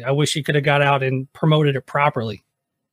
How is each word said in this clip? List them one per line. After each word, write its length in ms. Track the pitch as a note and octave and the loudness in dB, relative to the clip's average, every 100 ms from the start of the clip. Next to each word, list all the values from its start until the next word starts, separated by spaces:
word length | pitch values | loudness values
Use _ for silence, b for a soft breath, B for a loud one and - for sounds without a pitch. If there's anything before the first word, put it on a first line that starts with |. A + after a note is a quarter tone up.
| A#2+ | -4
I 60 | |
wish 220 | C#3+ D3 | -2 -2
he 100 | D#3+ | -2
coulda 180 | C#3 D3 | -2 -2
got 200 | C#3+ C#3+ | 0 2
out 180 | C#3+ C#3 | 2 2
and 300 | C3+ C3 C3+ | 0 -4 -6
promoted 420 | - D#3+ D#3 D3 C3+ | -4 2 2 2 -2
it 100 | - | -4
properly. 560 | C#3+ D3 C3+ A2 G2+ _ _ _ _ _ | -2 0 0 -6 -10 _ _ _ _ _